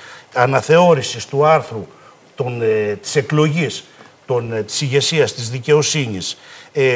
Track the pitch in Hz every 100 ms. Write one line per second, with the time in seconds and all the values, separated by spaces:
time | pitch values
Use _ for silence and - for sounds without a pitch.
0 | - - - - 127 131 131 165 180 151
1 | 113 117 - 139 151 156 - 113 92 -
2 | - - _ - 123 120 113 110 104 101
3 | - 147 120 151 156 160 143 - - -
4 | - _ - 123 117 110 101 - 143 139
5 | - 160 131 - 113 131 135 151 143 156
6 | 123 95 - - - - - - 131